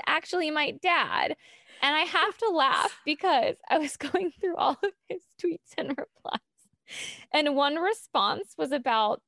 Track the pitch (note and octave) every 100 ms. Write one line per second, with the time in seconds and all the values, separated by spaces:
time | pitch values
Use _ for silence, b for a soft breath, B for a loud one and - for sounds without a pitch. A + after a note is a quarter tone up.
0 | - D#4 E4 F4+ D#4 D4+ C#4+ C#4 F#4 E4+
1 | A#3 - - D#4 B B B B C#4 D4+
2 | E4+ F#4 F#4+ - A4+ E4 C4+ - - -
3 | - D4 F#4 C4+ G3+ - - D#4 D4 -
4 | C#4+ F#4 F#4 - F#4+ - - C#4 G4+ -
5 | - F#4 _ _ F4 D#4+ _ - C4+ C4+
6 | - _ - - _ _ _ _ - B
7 | B B B D4+ D4 C#4 C#4+ D#4 F4+ A4+
8 | - C4 G3+ - G4 - C#4 C#4 B3 A3+
9 | G#3+ -